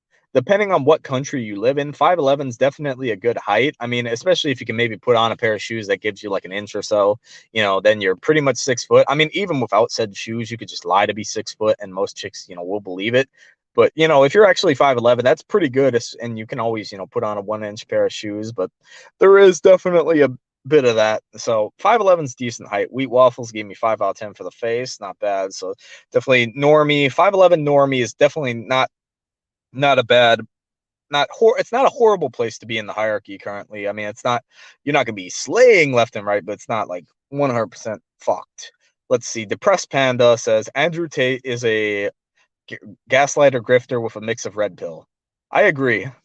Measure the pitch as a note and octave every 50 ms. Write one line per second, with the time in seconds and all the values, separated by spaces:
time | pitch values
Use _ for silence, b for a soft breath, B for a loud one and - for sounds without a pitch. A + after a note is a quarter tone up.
0 | _ _ _ _ _ _ - C3 B2 - G3 G3+ G#3+ G3 F#3 D#3+ C3+ C#3+ D#3+ -
1 | - - C3+ B2+ C#3 - - C3+ A2+ G#2+ G#2 G2+ G#2+ B2 C#3 D3 C#3+ D3 D3 -
2 | C#3+ E3 F3+ E3+ C#3+ C3+ C#3+ C#3+ C#3+ C3 A#2 - C3 C#3 - - D3+ C#3+ C3 B2
3 | C3 A#2+ G#2 F#2+ - A#2 - - - G#2 G#2 A2 B2+ D3+ - - A#2+ A#2+ A#2+ A#2+
4 | A#2+ A#2 A#2 A2+ - - F3 - - D3+ B2+ - A#2+ A2+ A2+ A2+ A#2+ A#2 A2 -
5 | - B2 A#2+ A2+ A2+ A2+ G#2 - A#2+ A2+ G#2+ G2 - - A2+ A2+ G#2 G2 G2 F#2+
6 | - G#2+ G2+ G2+ - G2+ G2 F#2 - F2+ F#2+ G#2 G#2 G2+ - G#2 - - G#2+ G#2
7 | G2 G2+ G#2 - B B B B B B - A2+ G#2+ G2 F#2+ F#2+ F#2+ G#2+ G#2+ G#2+
8 | G2+ F#2+ F#2 - - - D#3 D#3 C#3+ C3+ B2 - - C#3 B2+ - - - A#2 B2+
9 | C3+ - C#3 D3+ D#3 D3+ - F3 G3+ F3+ D#3+ C3+ A#2 - G2 G#2 A#2+ - - -
10 | A2+ G#2 F#2+ - - A#2 A2+ A#2+ A2+ G#2+ A#2 A2+ A2 - - - - F2 F2+ G2
11 | G#2+ G#2 G2+ G#2+ G2+ - - G#2+ G2+ - - - A2 A2 - - G#2 F#2+ F#2 F#2
12 | G2 - - - - G2 - - - - F#2 F2 E2+ F2+ G2+ G#2 G2+ F#2+ F2+ F#2
13 | G2 A2+ A#2+ B2+ C3 - b b b b b b _ _ _ A#2+ A#2 A#2 - D3
14 | D#3+ D#3+ D#3 C#3 C3+ - - G3+ G#3+ F#3+ F3 - - F3 C#3 - D3 C#3 C3 A#2+
15 | A2+ A#2+ B2 A#2 A#2+ B2+ D#3+ - - _ - G#3 E3+ C3+ A#2 C3+ C#3 C3 A#2+ A#2
16 | - - - - A#2 A#2+ A#2 A2 A2 - - B2 A2+ A#2 A2+ A2 G2 - G#2 G2
17 | F#2 - - A#2+ A2+ G#2+ G#2 G2+ G2 G2 G#2+ G#2+ G#2+ G#2 G#2 G#2+ - - A2 G#2+
18 | G#2 G2 - - - G#2+ G#2 G#2+ G#2+ A2+ A#2+ - F#2 - _ _ B B B B
19 | B B B _ - F#3+ G3 G3 G3 F#3+ F#3 - - F#3+ F#3 F3+ - F#3 F3 E3+
20 | D3 D#3 E3 D3+ C#3+ B2+ B2+ - _ _ _ _ _ C3+ D#3 D3 B2+ A#2+ A2+ A2
21 | G#2+ G#2+ G#2+ - - _ - G#2 - B2 A2+ A2 G#2+ F#2+ - _ - G3 A#3 A3+
22 | G3+ F#3+ F3+ E3+ D#3 B2+ - - B2+ A#2+ A#2 - G2+ - G#2 G2+ G2 - - B2+
23 | C3+ A#2+ A2+ B2 B2+ B2 B2+ - A#2+ A#2 A2 G#2+ G#2 G2+ F#2 - - A2+ A2 G#2
24 | G#2+ G2 F#2+ - A2 G2+ F#2 - F#2+ F2+ - _ A#2+ A#2 A#2 A#2+ B2+ B2 - -
25 | G#2 F#2+ F2+ _ G#2 G2+ G2 G2 F#2+ G2 F#2+ - F#2+ F#2 G2 B B B B B
26 | B B - B2+ - C#3 C3 B2 A#2+ A2+ G#2+ C#3 C#3+ D3 D3+ D3+ D3+ D3 D3 C#3+
27 | C#3+ C3 B2+ - F3 G3+ G3+ F#3+ F#3 F3 F3 D#3+ D3 C#3+ C#3+ C#3 C#3 C#3 C3+ B2+
28 | B2 - - - C#3+ D3 - D#3+ D3 B2+ A#2 A#2 G#2+ G2 C3 C3 A#2+ - _ _
29 | _ _ _ _ _ _ _ _ _ _ _ _ _ _ - B2+ C#3+ C#3 C3+ B2+
30 | A#2+ - A#2+ B2 A#2+ A#2 A#2 A2 A2 - _ _ _ _ _ _ _ _ _ _
31 | _ _ D3 C#3+ C#3 - - - A3+ A3 A#3 G3 F3 - A#3 B3 - A3+ - -
32 | A#3 A3 G#3 F3+ D3+ C3 - - A#2+ A2+ - - - A#2+ A2+ A2 G#2+ G2+ F#2 G#2+
33 | A2 A2 G#2+ G2+ - - G2+ F#2 - G#2 G2+ G2+ F2 E2 G#2 G#2 G2+ G2+ G#2 G#2+
34 | G#2 G#2 G#2 - - B2+ A#2+ A#2 - b b b b b b b _ C#3 D3 C#3+
35 | B2 A2+ A2 G2 F2+ F2+ - - - B2+ D#3+ A3+ B3+ B3 A3 F3+ D3+ C#3 B2+ A#2+
36 | A2+ - - A2 G2+ G#2 G#2 G#2 E2 G#2 G#2 G2 - - A#2+ A2 G2+ - F2+ F2+
37 | D2+ _ _ _ _ _ C#3 C#3+ C#3+ C3+ A#2+ A#2 A2 - - - - A2+ G#2+ F2
38 | _ _ _ _ - A#2+ G2+ - - _ _ - - - _ _ _ _ _ _
39 | _ - B2+ B2 - - - A#2 A2 G2 A#2+ - - G#3 F#3+ F3 - - - C#3
40 | C3+ C3 B2 B2 B2 A#2+ A#2 A2+ - A#2 A2 A2 G#2 A2 - C3+ D3+ F3 D#3+ E3
41 | E3+ D3+ - D3 C3 B2+ C3 B2+ - C3+ A#2+ A#2+ A#2+ A2+ A2 A2 G#2+ G#2 G#2 G2+
42 | G2+ G2+ - _ _ _ _ _ _ _ _ _ _ - A#2 - - G#2+ F2+ _
43 | _ - - C3+ C#3+ - - D#3 C#3+ C#3 C3 B2 G#2+ - B2+ B2 - - C3 A#2+
44 | A2+ A2 - G#2 G#2+ A2 A2+ - - G#2+ F#2 G#2+ G#2 G2 F2 - F#2 E2+ D#2+ D#2
45 | - _ _ _ _ _ _ _ _ _ - D#3 G#3 G3+ D#3 C3 C3+ B2+ A2+ G2
46 | F#2+ C3+ - _ _